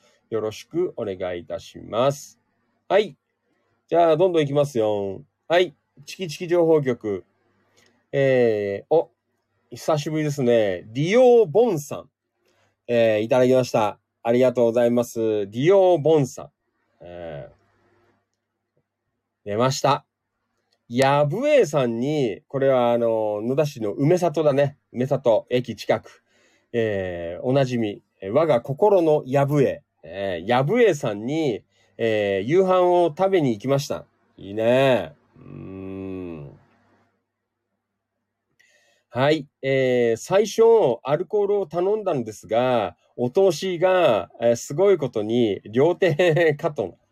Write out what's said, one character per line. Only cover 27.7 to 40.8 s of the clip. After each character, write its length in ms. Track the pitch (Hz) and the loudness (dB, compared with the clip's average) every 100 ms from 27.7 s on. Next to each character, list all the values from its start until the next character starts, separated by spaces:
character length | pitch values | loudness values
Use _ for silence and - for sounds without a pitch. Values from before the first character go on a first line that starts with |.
| 120 | -2
み。 240 | 107 98 _ _ | -4 -8 _ _
え 80 | 95 | -4
ー、 40 | |
我 140 | 131 165 | -2 0
が 140 | 120 | 0
心 400 | - 139 208 196 | -2 0 2 4
の 220 | 160 151 131 | 2 0 0
や 200 | 139 139 | -2 0
ぶ 160 | 147 | 2
え。 220 | 110 78 _ _ | 0 -2 _ _
え 400 | 80 95 98 85 | -16 -8 -6 -6
ー、 40 | 95 | -2
や 160 | 123 | -2
ぶ 180 | 143 240 | 0 2
え 120 | 226 | 2
さ 180 | 147 123 | 2 -4
ん 120 | 101 | -6
に、 380 | 117 160 147 95 - _ _ - | -6 -4 -4 -4 -10 _ _ -4
え 440 | 113 107 101 98 | -2 0 0 -2
ー、 80 | 110 | 0
夕 160 | 180 | 0
飯 180 | 185 185 | 2 2
を 320 | 180 180 170 151 | 4 2 0 0
食 140 | 190 | 0
べ 100 | 190 | 2
に 120 | 135 | 0
行 80 | 107 | -2
き 80 | 131 | -2
ま 100 | 139 | -2
し 80 | - | -2
た。 200 | 85 - _ _ - | -10 -10 _ _ -20
い 140 | 92 | -10
い 40 | |
ね。 600 | 107 110 127 135 113 80 - _ - | -2 2 2 2 0 -2 -14 _ -20
う 20 | |
ー 60 | |
ん。 1120 | 90 95 95 95 95 95 95 92 87 80 71 50 _ _ _ _ _ _ _ _ _ _ _ _ _ _ _ _ _ _ _ _ _ _ _ _ _ | -20 -18 -16 -14 -12 -12 -10 -10 -12 -14 -16 -20 _ _ _ _ _ _ _ _ _ _ _ _ _ _ _ _ _ _ _ _ _ _ _ _ _
は 220 | 123 143 | 0 2
い。 180 | 156 - _ | 0 -4 _
え 520 | 135 135 127 123 117 | -2 0 2 2 2
ー、 20 | 113 | -2
最 300 | - 190 214 | 0 0 0
初、 160 | - 226 226 | 4 6 6